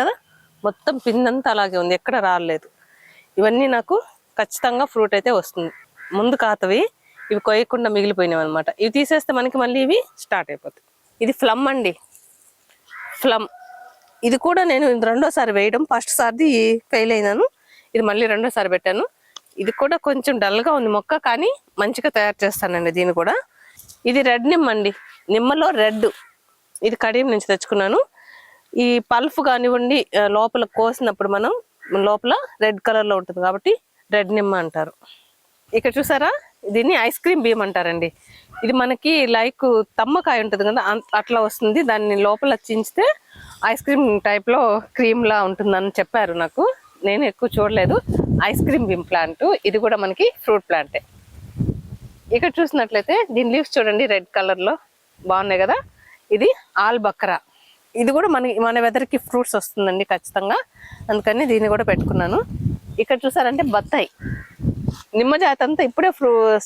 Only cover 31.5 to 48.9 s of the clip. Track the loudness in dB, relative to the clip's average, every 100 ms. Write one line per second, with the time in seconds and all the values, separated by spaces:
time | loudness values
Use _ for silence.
31.5 | -4 -8 _ -6 0 0 0 0 -2 -4
32.5 | -2 -2 0 0 0 0 -2 -4 -4 -2
33.5 | 0 0 0 _ _ -4 -2 0 0 0
34.5 | -2 -2 -6 -8 -10 -20 -20 _ _ _
35.5 | _ -4 -2 0 -2 0 0 0 -2 -10
36.5 | _ -4 0 2 2 0 -2 0 0 2
37.5 | 0 -2 -2 -2 -2 -4 -8 _ -20 -20
38.5 | -8 -4 0 0 -2 0 0 2 2 0
39.5 | 0 2 2 0 -2 0 0 0 0 0
40.5 | 0 0 0 0 -4 -2 -4 0 0 0
41.5 | 0 0 2 0 0 0 2 2 2 0
42.5 | -2 -2 -4 -2 0 0 0 _ -20 -20
43.5 | -4 -2 -2 0 2 2 2 0 -2 0
44.5 | 2 2 0 -4 0 2 2 2 2 0
45.5 | 0 0 0 -2 -4 -2 0 -2 -2 -4
46.5 | 0 0 -2 _ -6 -2 0 -2 -2 -2
47.5 | 0 0 2 2 0 -2 -4 -2 0 -2
48.5 | -2 0 0 0